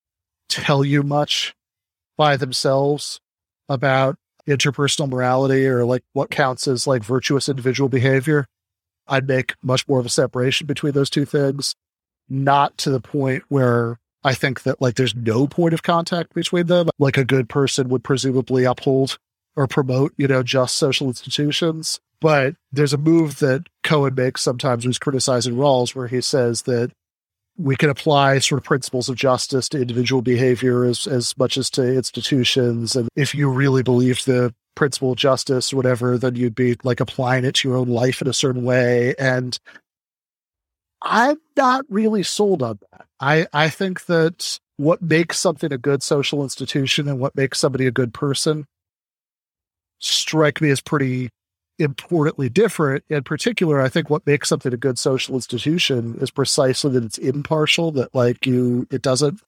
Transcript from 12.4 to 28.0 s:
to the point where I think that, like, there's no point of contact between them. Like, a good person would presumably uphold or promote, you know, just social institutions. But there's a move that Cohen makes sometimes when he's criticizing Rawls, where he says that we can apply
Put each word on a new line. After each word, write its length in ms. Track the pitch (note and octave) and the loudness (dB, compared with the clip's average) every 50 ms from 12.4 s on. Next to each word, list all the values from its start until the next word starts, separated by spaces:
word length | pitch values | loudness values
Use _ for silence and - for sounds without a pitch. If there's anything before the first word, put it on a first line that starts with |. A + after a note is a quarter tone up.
| C#3 C#3 C#3 C#3+ C#3+ D3 _ - | 0 2 2 2 2 0 _ -4
to 120 | - D#3 | -4 -2
the 100 | C3+ C3 | -2 -2
point 440 | - - - D3 C3+ C3 C3 C#3 - - | -4 -4 -4 -2 -2 0 -2 -2 -4 -2
where 500 | C#3 C#3 B2+ B2 A#2+ A#2+ A#2 A#2 A#2 - _ _ _ _ - | 0 2 2 4 2 2 0 -2 -6 -10 _ _ _ _ -2
I 100 | C#3+ C3 | -2 -2
think 280 | - - C#3+ B2+ - - | 0 -2 -2 -2 -2 -2
that, 180 | C3 B2+ - C#3 | -4 -2 0 0
like, 140 | B2+ A#2 | 0 0
there's 180 | - C3 A#2+ A2 | 2 0 -2 -2
no 320 | B2 A#2 A2+ G#2+ A#2 C#3 | -2 -2 0 2 2 2
point 260 | C#3 - - F3 E3 E3 | 0 0 0 0 0 0
of 100 | D#3+ - | 0 -2
contact 520 | - E3+ E3+ E3 - - E3+ D#3+ - - | 0 0 0 0 -2 -4 -6 -6 -6 -6
between 320 | F3 E3 - - F3 F3 | -6 -4 -2 0 0 2
them. 240 | E3 F3 F3 F3 D#3+ - - | 2 2 2 2 2 0 2
Like, 180 | C#3+ C#3 A#2+ | 2 2 2
a 80 | C3+ C3+ | 2 0
good 240 | A2+ C#3 C3 B2+ - | 2 2 0 0 0
person 400 | - C#3+ C#3 B2+ - - C3+ B2+ | 0 0 0 0 0 -2 -2 0
would 160 | B2+ B2 - | -2 -2 0
presumably 600 | - C#3+ B2+ - C3+ B2+ C3 B2 - B2+ C3 B2+ | 0 -2 0 0 0 0 0 0 0 2 2 2
uphold 540 | B2+ B2 - - D3 C3 C3 C3+ C3 - - _ _ _ _ _ _ - | 2 0 0 0 0 2 2 2 0 -2 -8 _ _ _ _ _ _ -4
or 100 | - C#3 | -4 -2
promote, 460 | C3 - D#3 C#3+ B2+ B2+ C3 C#3 D#3+ - | -2 0 0 0 0 2 2 0 0 0
you 120 | - C#3+ C3+ | 0 0 2
know, 140 | C3+ C3 B2+ | 2 2 0
just 340 | A#2+ C3 C3+ B2+ A#2+ - | 0 0 0 0 0 0
social 300 | - E3 C#3 C3 - D3 | 0 0 0 0 0 -2
institutions. 920 | C3 A#2+ - - C3 - - D3 D3 C#3+ - F3+ E3 D#3+ D#3+ D#3+ - - - _ _ _ - | -4 -6 -6 -8 -8 -4 -2 -2 0 0 0 0 -2 -2 -2 -6 -8 -8 -8 _ _ _ -2
But 360 | - D#3+ D#3 C#3+ C3 C3+ - _ _ - | 0 2 2 4 2 0 -2 _ _ -8
there's 220 | - C3+ D3+ C#3 C#3+ | -2 0 0 0 0
a 60 | C#3+ | 0
move 400 | D3 D#3+ E3 E3 E3 D3+ C#3+ - | 2 4 4 4 4 2 -2 0
that 260 | D3+ C3+ B2+ C#3 F3 - _ _ - | 0 2 2 0 -2 -8 _ _ -2
Cohen 320 | - E3 D3+ C#3 C3+ C3 | 0 2 2 2 0 0
makes 280 | C3 B2+ B2+ B2+ - - | 0 0 -2 0 -2 -2
sometimes 420 | D3 C3 B2 - C#3+ B2 A#2 A#2 | -2 -2 -2 0 -2 -2 0 0
when 60 | B2+ | -2
he's 80 | A#2+ - | -2 -2
criticizing 580 | - - C3+ B2+ - - B2+ B2 A#2 B2+ A#2 | -2 -2 -2 0 0 2 0 0 0 0 -2
Rawls, 380 | A#2+ C#3+ D3 C3+ B2+ B2 A#2+ - | 0 2 4 4 2 2 -2 -4
where 140 | C3+ B2+ A#2 | -6 -8 -4
he 120 | B2+ B2+ | -2 -2
says 420 | A#2+ - - C#3 B2 A#2+ A#2+ A2+ - | -2 0 0 0 2 2 0 -2 -2
that 300 | - B2 A#2+ A#2+ B2+ - _ _ _ _ _ _ _ _ _ _ _ _ - | -2 -2 0 -2 -2 -6 _ _ _ _ _ _ _ _ _ _ _ _ -4
we 180 | E3+ C#3 C3+ | 0 0 0
can 140 | - - D3+ | 2 2 2
apply 480 | C#3 - | 2 0